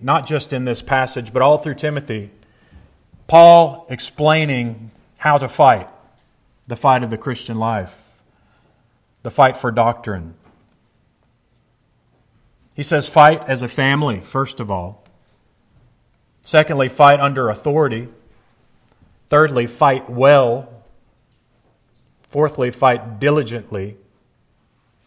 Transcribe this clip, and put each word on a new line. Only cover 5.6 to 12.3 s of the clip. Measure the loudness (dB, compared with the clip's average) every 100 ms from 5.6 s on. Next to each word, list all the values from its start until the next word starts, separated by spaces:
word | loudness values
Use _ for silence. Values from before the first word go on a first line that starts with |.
| 4 2 -2 -20 _ _ _ _ _ _ -14
the | -4
fight | 0 0
of | -2
the | -8
Christian | -8 -10 -10 -6
life, | -6 -6 -8 -16 -20 _ _ _ _ _ _ _ _ _ _ _
the | -6
fight | 0 0 0
for | -4
doctrine. | -2 -2 -2 -8 -12 -12 -20 _ _ _ _ _ _ _ _ _ _ _ _ _ _ _ _ _ _ _